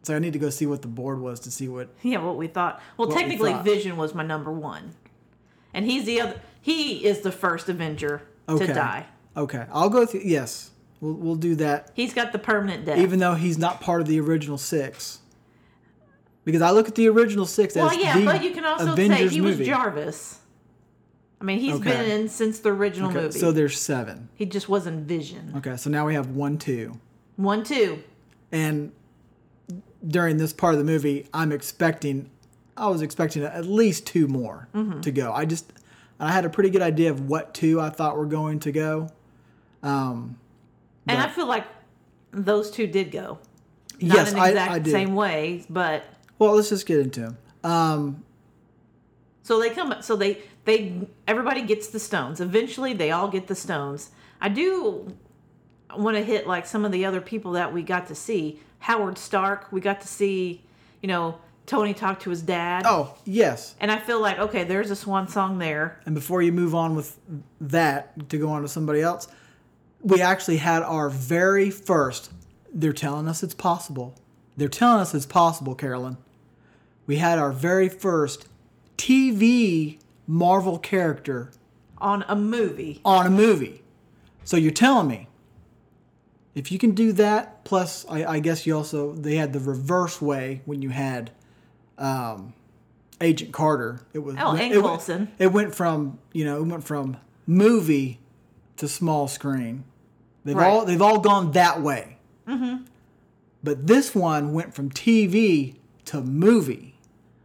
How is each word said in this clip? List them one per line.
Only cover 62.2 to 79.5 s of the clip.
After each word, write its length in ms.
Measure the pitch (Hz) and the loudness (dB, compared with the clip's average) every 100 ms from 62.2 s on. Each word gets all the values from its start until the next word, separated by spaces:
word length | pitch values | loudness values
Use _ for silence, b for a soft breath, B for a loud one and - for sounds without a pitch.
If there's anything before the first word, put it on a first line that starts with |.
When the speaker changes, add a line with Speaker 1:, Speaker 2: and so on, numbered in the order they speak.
Speaker 2:
to 80 | - | -6
his 120 | 175 | -4
dad. 420 | 165 175 175 180 220 | -2 -2 -2 2 2
Speaker 1:
Oh, 300 | 185 139 - - | 2 -2 -8 -4
yes. 500 | 202 190 117 - - | 2 2 2 -12 -4
Speaker 2:
And 120 | 208 | -2
I 60 | 214 | -2
feel 200 | 220 233 | 0 0
like, 200 | 214 180 | 0 0
okay, 240 | 208 208 | -2 -2
there's 260 | 170 190 208 | -2 -2 -2
a 40 | 196 | -6
swan 320 | 208 190 185 | -2 -2 -2
song 320 | 202 190 190 | -2 -2 -2
there. 400 | 165 151 160 - - | -2 -2 -4 -6 -4
Speaker 1:
And 100 | 151 | -4
before 260 | 139 180 | 0 2
you 100 | 175 | 4
move 200 | 175 175 | 4 2
on 220 | 170 165 156 | 2 0 -2
with 220 | 147 - - 151 - _ | -4 -14 -16 -16 -16 _
that 680 | 147 165 156 139 - - 143 | -2 2 2 0 -8 -16 -6
to 80 | 151 | -4
go 120 | 151 | -2
on 120 | 151 | -2
to 40 | 143 | -4
somebody 320 | 165 156 151 | -4 0 2
else, 260 | 165 175 - b b b b _ _ _ | 0 -2 -12 b b b b _ _ _
we 200 | 208 185 | 4 6
actually 360 | 180 190 - 160 | 6 2 0 0
had 260 | 165 165 | 2 0
our 260 | 165 156 143 | 0 -2 -2
very 600 | 135 127 170 185 196 196 | -4 -2 2 4 4 2
first, 640 | 190 - 170 131 120 - - - _ - | -2 0 2 2 -4 -14 -20 -20 _ -12
they're 180 | 233 156 | -2 -2
telling 340 | 143 151 147 156 | -2 -4 -4 -4
us 160 | 160 | -6
it's 100 | 175 | -8
possible. 600 | - 180 170 - 131 123 - _ _ _ - | -2 -2 -2 -4 -10 -12 -16 _ _ _ -4
They're 100 | 143 | -4
telling 320 | - 240 226 | 4 4 6
us 120 | 180 | 2
it's 120 | 147 135 | -4 0
possible, 500 | 185 165 160 135 131 | 4 4 2 -8 -6
Carolyn. 420 | 139 127 127 127 _ _ _ b b b b b - | -6 -6 -8 -12 _ _ _ b b b b b -4
We 100 | 147 | 0
had 220 | 170 165 | 2 2
our 120 | 143 | 0
very 360 | 131 165 185 185 | 0 2 4 2
first 580 | 185 196 165 143 - - - _ _ _ - | 0 0 0 0 -4 -16 -20 _ _ _ -8
T 340 | - 262 262 | 4 4 4
V 680 | 208 226 | 4 6